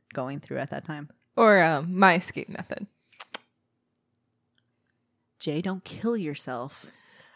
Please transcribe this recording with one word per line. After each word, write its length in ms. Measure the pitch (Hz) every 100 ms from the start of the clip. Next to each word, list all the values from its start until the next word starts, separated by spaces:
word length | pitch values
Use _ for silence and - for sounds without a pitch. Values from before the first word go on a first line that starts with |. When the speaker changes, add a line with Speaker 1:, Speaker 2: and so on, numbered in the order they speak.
| _
Speaker 1:
going 260 | - 127 143
through 200 | - 135
at 100 | 139
that 160 | 139 -
time. 240 | 151 147 _ _ -
Speaker 2:
Or, 240 | 220 196
uh, 200 | 165 147
my 320 | 165 185 196 170
escape 320 | - - -
method. 360 | - - - 202 _ _ - - - - _ _ _ _ _ _ _ _ _ _ _ _ _ _ _ _ _ _ _
Speaker 1:
Jay, 220 | 156 151
don't 220 | 185 190
kill 320 | - - 226 233
yourself. 720 | 156 143 - 123 131 - - _ _ _ -